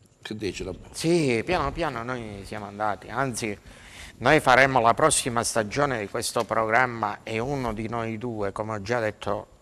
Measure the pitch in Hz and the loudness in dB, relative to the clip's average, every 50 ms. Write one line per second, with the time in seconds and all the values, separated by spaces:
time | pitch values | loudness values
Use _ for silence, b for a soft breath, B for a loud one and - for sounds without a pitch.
0 | _ _ _ _ _ - 110 107 110 90 80 - 92 92 87 - - - - - | _ _ _ _ _ -12 -10 -6 -6 -6 -6 -6 -8 -10 -10 -10 -14 -16 -12 -4
1 | - 165 175 170 147 131 120 110 107 160 185 165 143 143 135 160 170 147 127 117 | 0 2 2 4 4 2 2 0 0 0 -2 -2 -2 -2 -4 -4 -4 -4 -4 -6
2 | 117 123 127 120 113 107 104 98 95 - 110 107 104 101 101 101 107 107 98 92 | -6 -6 -8 -8 -8 -12 -12 -14 -12 -12 -12 -10 -10 -12 -6 -4 -2 -2 -2 -4
3 | - - 107 127 139 131 113 - 120 107 98 - B B B B B B B B | -8 -8 -4 -2 -2 -2 -2 -4 -6 -6 -6 -8 B B B B B B B B
4 | B B B - 110 131 156 147 - 135 123 127 135 139 131 123 113 117 107 - | B B B 2 4 6 6 6 8 8 8 8 8 6 6 4 6 6 4 6
5 | 156 156 - - - 135 117 117 110 - - 117 107 101 95 135 147 143 127 110 | 4 4 4 2 0 0 -2 -2 -2 0 0 0 -2 0 0 0 0 0 0 -4
6 | 101 95 - 120 110 - - 123 110 - 110 113 110 110 110 123 131 123 117 113 | -6 -6 -6 -6 -6 -2 -2 -2 -2 0 0 0 2 2 4 4 2 2 0 -2
7 | 107 104 101 - - 110 110 110 120 139 147 135 127 117 107 110 110 107 117 117 | -4 -4 -4 -6 -8 -6 -4 -4 -2 -2 -4 -4 -4 -4 -4 -6 -6 -6 -6 -6
8 | 113 113 113 107 120 123 110 107 101 98 - - 107 110 110 104 95 107 123 120 | -4 -6 -6 -6 -6 -8 -6 -4 -4 -4 -4 -6 -6 -6 -6 -8 -4 -2 -2 0
9 | 110 107 104 - - 104 101 104 85 _ - _ | 0 -2 -4 -6 -4 -4 -4 -4 -6 _ -20 _